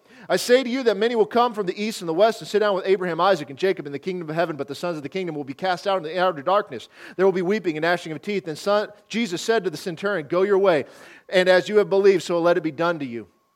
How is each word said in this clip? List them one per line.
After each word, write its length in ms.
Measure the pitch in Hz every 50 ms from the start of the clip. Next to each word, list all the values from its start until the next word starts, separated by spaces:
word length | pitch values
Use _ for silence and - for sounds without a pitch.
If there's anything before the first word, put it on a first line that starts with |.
| _ _ - - - -
I 80 | 180
say 260 | 185 - - 247 262
to 60 | 262 240
you 160 | 240 269 254
that 120 | 226 202
many 200 | 190 220 240 247
will 100 | 226 196
come 280 | - - 233 240 247 202
from 120 | 214 196
the 160 | 175 170 202
east 200 | 208 226 202 -
and 60 | 185 165
the 60 | 160
west 260 | 175 214 226 214 -
and 60 | 156
sit 140 | - - 202
down 160 | 214 208 196
with 100 | 185 185
Abraham, 340 | 190 185 175 185 180 165 160
Isaac, 300 | 180 202 190 151 147 120
and 80 | 139 127
Jacob 280 | 185 196 180 - 147
in 60 | 147
the 60 | 143 135
kingdom 300 | - 190 180 180 170 151
of 80 | 160
heaven, 180 | 170 175 165 156
but 140 | 135 139 -
the 80 | 139
sons 200 | - 180 175 170
of 60 | 151
the 60 | 139 143
kingdom 260 | - 190 185 170 151
will 100 | 147 143
be 100 | 131 135
cast 340 | - 185 185 180 170 - 202
out 80 | 196
into 140 | 190 156 160
the 100 | 160 180
outer 220 | 180 185 170 139
darkness. 460 | 131 180 190 208 202 - 127 107 - - _ - - - -
There 100 | 175 190
will 60 | 196
be 100 | 170 190
weeping 340 | 175 180 214 214 170 180 151
and 60 | 156
gnashing 300 | 160 170 180 175 - 165
of 100 | 156 147
teeth. 240 | - 202 208 185 -
And 100 | 160 151
son, 340 | - - 202 202 208 208 - - _ _ -
Jesus 340 | - 226 240 180 175 160
said 220 | - - 226 226 180
to 60 | 190
the 60 | 147
centurion, 520 | - - 190 160 - 196 202 202 170 147 127
"Go 140 | 170 180
your 160 | 190 208 202 185
way, 260 | 202 190 165 139 120 - - - - - - - _ -
and 200 | - 185 185 185
as 200 | 185 180 180 190
you 100 | 208 208
have 120 | 196 165
believed, 320 | 190 196 202 196 196 170
so 160 | - - 175 170
let 180 | 165 170 175
it 60 | 180
be 80 | 156 160
done 300 | 143 139 165 175 170 151
to 60 | 139
you." 200 | 123 117 113 104 _ _ _ _ _ _